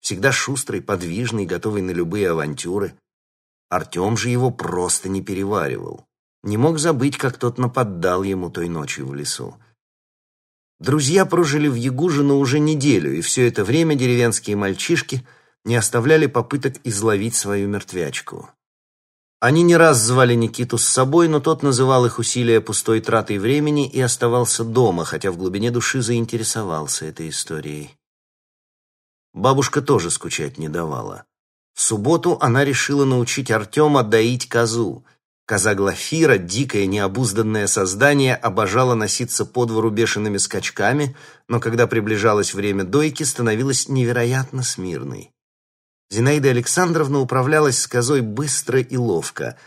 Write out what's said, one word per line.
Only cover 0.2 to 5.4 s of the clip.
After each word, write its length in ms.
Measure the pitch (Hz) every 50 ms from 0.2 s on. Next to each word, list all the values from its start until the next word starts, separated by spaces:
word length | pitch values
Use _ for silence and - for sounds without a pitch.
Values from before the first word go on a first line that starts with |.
| 101 123
шустрый, 500 | 127 - - - 98 - - - 104 92
подвижный, 640 | - - 101 87 92 85 85 110 127 113 117 107 98
готовый 360 | 87 92 85 107 107 104 101
на 100 | 92 92
любые 380 | 87 87 87 82 95 104 98 87
авантюры. 680 | 82 80 76 78 73 69 - 85 92 101 98 85 - _ _ _ _ _ _ _ _ _ _ _ _ _ _ -
Артём 480 | 90 90 82 - - 87 92 107 117
же 120 | 107 113 123
его 220 | 123 123 127 127
просто 580 | 123 - - - 87 87 90 90 - - - 95
не 140 | 98 95
переваривал. 840 | 95 101 95 95